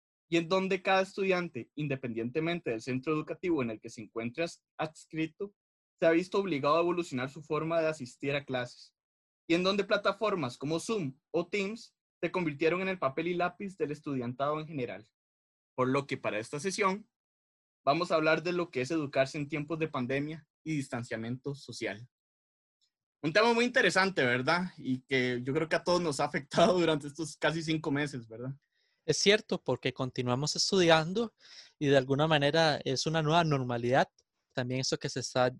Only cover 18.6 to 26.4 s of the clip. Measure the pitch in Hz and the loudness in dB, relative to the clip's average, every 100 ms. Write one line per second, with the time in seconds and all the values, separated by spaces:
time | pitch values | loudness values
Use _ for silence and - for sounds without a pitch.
18.6 | 170 127 127 165 143 139 135 156 143 151 | -2 -4 -2 -2 -2 0 0 -2 -6 -6
19.6 | 147 165 156 139 123 139 147 160 _ _ | -6 -4 -4 -4 -2 -2 -4 -8 _ _
20.6 | 156 151 131 123 117 113 113 127 143 143 | -4 -4 -4 -6 -6 -6 -6 -6 -8 -10
21.6 | - 117 107 101 123 _ _ _ _ _ | -12 -8 -6 -6 -14 _ _ _ _ _
22.6 | _ _ _ _ _ _ 151 208 226 233 | _ _ _ _ _ _ 0 4 4 4
23.6 | 240 254 190 185 196 190 127 123 127 175 | 2 4 4 4 2 2 2 2 2 2
24.6 | 185 - 131 127 - 135 127 123 123 151 | 0 -6 -4 -4 -2 0 0 -2 -2 -2
25.6 | 160 160 180 175 170 139 151 - | 0 -2 2 0 0 0 -2 -2